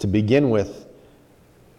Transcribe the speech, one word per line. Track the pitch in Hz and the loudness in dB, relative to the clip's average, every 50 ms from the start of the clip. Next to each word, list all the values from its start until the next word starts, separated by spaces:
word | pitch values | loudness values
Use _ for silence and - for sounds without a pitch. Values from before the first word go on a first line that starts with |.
to | - | -4
begin | 98 92 107 107 104 127 143 147 131 | -2 0 0 0 2 2 2 2 2
with, | 113 104 98 - - - - - - - - - _ _ _ _ _ _ _ _ _ _ _ _ _ | 0 0 -2 -4 -10 -16 -20 -20 -20 -20 -20 -20 _ _ _ _ _ _ _ _ _ _ _ _ _